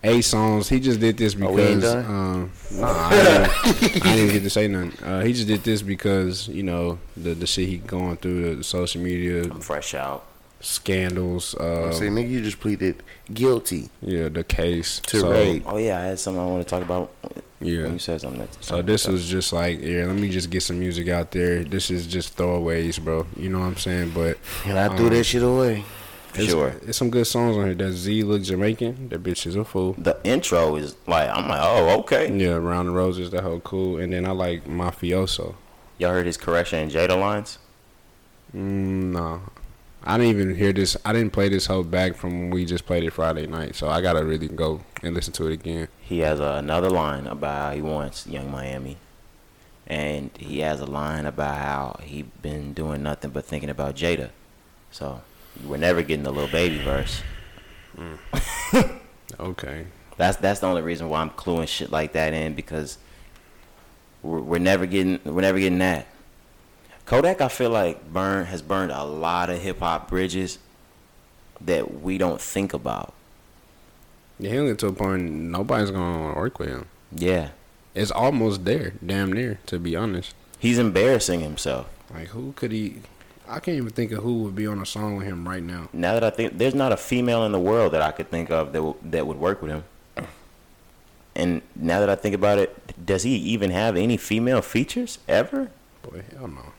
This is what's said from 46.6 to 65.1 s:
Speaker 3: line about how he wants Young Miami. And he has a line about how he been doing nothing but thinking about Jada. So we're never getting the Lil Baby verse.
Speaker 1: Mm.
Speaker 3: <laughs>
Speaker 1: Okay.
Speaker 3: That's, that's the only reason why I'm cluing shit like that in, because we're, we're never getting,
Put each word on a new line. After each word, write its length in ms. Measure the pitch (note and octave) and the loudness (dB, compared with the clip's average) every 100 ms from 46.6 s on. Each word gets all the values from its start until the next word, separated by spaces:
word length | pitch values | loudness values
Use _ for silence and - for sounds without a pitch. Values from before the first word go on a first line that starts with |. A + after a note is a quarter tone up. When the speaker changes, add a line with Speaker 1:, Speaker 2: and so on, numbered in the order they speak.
| D2 D#2+ F#2 | 0 0 2
Speaker 3:
line 340 | F#2 D2+ C#2 C#2 | 2 0 -2 -6
about 440 | D2 D2 C#2+ D2 | -6 -4 -2 -4
how 20 | D2 | -4
he 60 | |
wants 460 | D2+ D2+ - - - | -4 -4 -4 -10 -10
Young 240 | C#2 C#2 | -10 -8
Miami. 460 | C2+ C2+ C2+ C2+ C#2 - - - - - - - - - | -8 -8 -8 -10 -14 -20 -20 -20 -20 -20 -20 -20 -20 -8
And 420 | D2+ D2 D2 C2+ - | -6 -4 -4 -8 -12
he 220 | D2 D2 | -8 -4
has 200 | D#2 D2 | -2 -2
a 60 | C#2+ | -4
line 400 | C#2+ D2+ D#2 D2+ | -6 -4 -4 -4
about 320 | C#2+ C#2+ C#2+ | -4 -4 -4
how 420 | C#2+ C#2 C2+ - | -4 -4 -6 -10
he 180 | D2+ C#2+ | -12 -12
been 520 | B1+ - D2+ D2+ C#2+ | -12 -12 -10 -8 -8
doing 280 | C#2+ D#2 D2 | -6 -6 -4
nothing 300 | D2 D2 C#2+ | -4 -6 -8
but 140 | C#2 - | -10 -8
thinking 260 | D2+ D2 | -8 -8
about 240 | C#2 C#2+ C#2 | -6 -6 -2
Jada. 340 | E2+ D#2 B1+ - - - _ - - | -2 -2 -4 -12 -20 -20 _ -20 -20
So 300 | - C#2+ B1 - - - - C2+ | -12 -10 -10 -16 -20 -20 -16 -8
we're 100 | C#2 | 0
never 240 | E2+ F2 | 2 2
getting 220 | D2 D2+ | 2 -2
the 80 | C#2 | -2
Lil 160 | C#2 C#2+ | -2 -2
Baby 340 | D#2+ F2 D2+ | 2 2 0
verse. 400 | C#2 C#2 C#2 - - - - - - - - - | -2 0 -2 -4 -8 -10 -14 -20 -20 -20 -20 -16
Speaker 1:
Mm. 1000 | E2+ D#2 - - - - - C4 - - | -14 -14 -6 -4 -4 -6 2 4 4 0
Speaker 3:
<laughs> 380 | - - - - | -18 -20 -20 -10
Speaker 1:
Okay. 460 | F#2 F2+ C2+ D2 F2 - - - | -10 -8 -10 -12 -14 -18 -20 0
Speaker 3:
That's, 200 | F#2 - | 2 2
that's 220 | G2 G2+ | 0 0
the 60 | F#2+ | 0
only 140 | F2 | 0
reason 280 | E2 E2 D#2+ | -2 -6 -2
why 120 | D#2 | -2
I'm 80 | D#2 | -2
cluing 360 | - - E2 D#2+ | -6 -2 -2 -2
shit 240 | - - | -4 -2
like 220 | D2+ D#2 | -2 0
that 200 | D#2 D#2 | 0 0
in, 200 | D#2 D#2 D2 | 0 -4 -6
because 420 | - D#2 D2 - - - - - - - - - - - _ - | -6 -8 -8 -12 -20 -20 -20 -20 -20 -20 -20 -20 -20 -20 _ -14
we're, 180 | D2+ E2 | -6 -6
we're 180 | C2 E2+ | -2 2
never 260 | F2+ F#2+ F2+ | 4 4 4
getting, 340 | F#2+ F#2 | 2 2